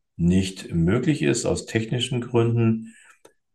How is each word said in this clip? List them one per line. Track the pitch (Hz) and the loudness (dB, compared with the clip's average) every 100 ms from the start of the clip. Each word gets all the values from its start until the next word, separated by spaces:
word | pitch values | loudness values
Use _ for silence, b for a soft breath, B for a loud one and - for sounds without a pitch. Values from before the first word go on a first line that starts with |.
| _ - | _ -2
nicht | 85 95 - - - | 2 2 0 -6 -6
möglich | 82 82 120 160 143 | 0 2 2 0 0
ist | - 127 - | 0 0 -2
aus | - - | -4 -2
technischen | 110 110 123 127 123 | -4 -2 -4 -2 -4
Gründen, | - 120 117 117 113 113 B B B B B _ _ | 0 0 2 2 2 0 B B B B B _ _